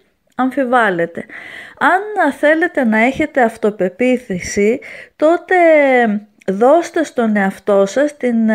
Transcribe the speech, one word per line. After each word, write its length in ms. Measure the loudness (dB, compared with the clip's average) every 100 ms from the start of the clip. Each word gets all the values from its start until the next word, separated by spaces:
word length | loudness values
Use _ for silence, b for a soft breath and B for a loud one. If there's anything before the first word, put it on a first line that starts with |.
| _ _ _ -6
αμφιβάλλετε. 920 | -4 -2 0 0 0 -2 -4 -6 -16 B B B B B
Αν 520 | 0 0 -2 -2 -2
θέλετε 520 | 0 0 2 0 -2
να 140 | 0 2
έχετε 440 | 0 0 -4 0
αυτοπεποίθηση, 1400 | 0 0 -4 -2 -4 -2 0 0 -4 -10 -6 -2 0 -2 B B B -2
τότε 400 | 0 0 0 2 4 4 4 2 2 -2 -8 _ -8
δώστε 560 | 0 4 4 2 -4
στον 320 | -4 -2 -2 0
εαυτό 500 | -2 -4 -2 0 0
σας 320 | 0 -2 -2
την 320 | -2 0 0